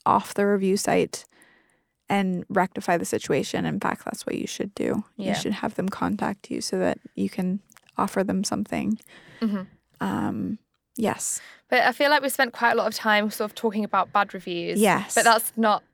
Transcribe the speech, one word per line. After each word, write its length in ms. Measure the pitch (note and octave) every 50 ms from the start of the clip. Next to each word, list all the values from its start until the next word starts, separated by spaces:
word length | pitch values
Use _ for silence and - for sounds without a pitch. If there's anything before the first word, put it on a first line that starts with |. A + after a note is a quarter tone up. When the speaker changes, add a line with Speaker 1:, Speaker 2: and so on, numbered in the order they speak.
| -
Speaker 1:
off 280 | - - G#3 - - -
the 100 | - G3+
review 320 | G3+ G3+ G3 G3 F#3+ F#3+
site 480 | G#3 - - D#3 F3+ F3+ - - - - - _ _ _ _ _ _ _ _ _ _ _ _ _ _ _
and 380 | - G3 G3+ G3 F#3 F#3 F3 - -
rectify 480 | G3+ F#3 F3+ F#3+ - - - - F3
the 80 | E3+ -
situation. 600 | - - - - - - - - - - - E3+
In 140 | D#3+ - G3+
fact, 260 | - - - - -
that's 200 | - - - -
what 100 | - -
you 120 | - -
should 260 | - - - - G3+ -
do. 280 | - - - - G#3+ G#3+ _ _
Speaker 2:
Yeah. 120 | - G3 F#3
Speaker 1:
You 60 | F3
should 180 | - - - G#3
have 220 | - - - -
them 140 | - F#3 F#3+
contact 600 | - - - F3 G#3 G3+ - - G#3 - - -
you 100 | - -
so 160 | - - - F#3
that 180 | F#3 - - - - - _
you 140 | - G3 F#3+
can 300 | - - F#3 F#3 F#3 G3+ - _ - _ _ _ _
offer 260 | - - G3+ - G3 F#3+
them 200 | G3+ F#3+ F#3+ G3
something. 560 | - - - G#3 - - D#2+ - G3+ A3 - - - - - - - - -
Speaker 2:
Mm-hmm. 220 | A#3 G#3+ G#3 F#3+ F#3 - - _ _ _ _ -
Speaker 1:
Um, 580 | G3+ G3 G3 - G#3 - - G#3+ G3 F#3 A3 - _ _ _ _ _ _ -
yes. 460 | - A3 G3 - - - - - - - - - - _ _
Speaker 2:
But 120 | B3+ B3
I 100 | - C4
feel 180 | B3 - D4 C#4+
like 120 | D4 C#4+
we 80 | C#4 C#4
spent 240 | - - C4 A#3+ -
quite 180 | - A#3 A#3
a 40 | A#3
lot 120 | A#3 G3+
of 60 | A3+ A3
time 340 | - - A3 G#3+ G#3 G#3 G#3+
sort 180 | - - A3 G#3
of 40 | -
talking 280 | - - A3+ G3 G#3+ G#3
about 300 | G3+ - G3 F3+ - -
bad 200 | G#3 G3+ G3 -
reviews. 460 | F#3+ - F#3+ F3 E3+ E3+ F3 F3 G3+
Speaker 1:
Yes. 360 | A3 G3 E3+ - G3+ - -
Speaker 2:
But 80 | A#3 G#3
that's 280 | A#3 A3+ A3+ - - -
not 260 | A3+ A3+ G#3+ G#3 - - _